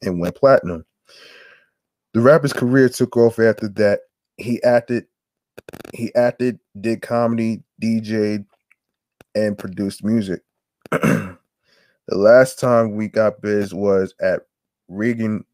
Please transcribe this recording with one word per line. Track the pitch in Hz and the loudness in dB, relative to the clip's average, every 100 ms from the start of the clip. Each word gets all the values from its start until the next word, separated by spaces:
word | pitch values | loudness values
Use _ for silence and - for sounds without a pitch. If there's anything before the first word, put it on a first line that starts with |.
and | 98 87 | -6 -4
went | 87 - | -4 2
platinum. | 135 135 90 82 - _ _ - - - - _ _ _ _ _ _ | 4 4 2 -10 -12 _ _ -20 -20 -20 -20 _ _ _ _ _ _
The | 113 | 2
rapper's | 120 160 143 | 4 4 2
career | - 123 131 127 | -2 0 4 4
took | - 123 120 | 2 -2 2
off | 117 113 | 2 4
after | 113 107 110 | 0 0 -4
that. | 101 104 101 - _ _ - | 0 0 0 -6 _ _ -14
He | 113 117 | -8 -2
acted, | 123 123 - 120 - _ _ _ _ - - - - | 2 0 0 -8 -8 _ _ _ _ -20 -20 -20 -18
he | - 117 | -12 -4
acted, | 123 123 - 123 110 _ 101 | 0 0 0 -4 -4 _ -10
did | 110 113 | -6 -6
comedy, | - 117 117 117 113 107 _ - | -4 -2 0 -2 -4 -6 _ -8
D | 110 113 | -4 -2
J'd, | 107 110 104 104 101 _ _ _ _ _ _ _ _ | -2 -2 -2 -4 -10 _ _ _ _ _ _ _ _
and | 104 107 101 | -4 -2 -4
produced | 101 90 98 - | -10 -6 -6 -6
music. | 104 117 95 85 _ _ _ _ - | -2 -2 -2 -8 _ _ _ _ -8
<clears throat> | - - - 98 - _ _ _ _ _ _ - | -2 0 -2 -4 -16 _ _ _ _ _ _ -8
The | 92 | 2
last | 104 123 131 - | 6 8 6 0
time | 127 117 113 104 | 0 2 2 -2
we | 107 | -4
got | 110 107 104 | 0 0 -2
Biz | 104 104 101 | -4 -2 -2
was | 92 101 98 95 - | -4 0 0 0 -4
at | 95 87 _ _ _ _ _ | -2 -2 _ _ _ _ _
Reagan, | 95 117 117 110 107 - | -6 -4 -2 -4 -4 -8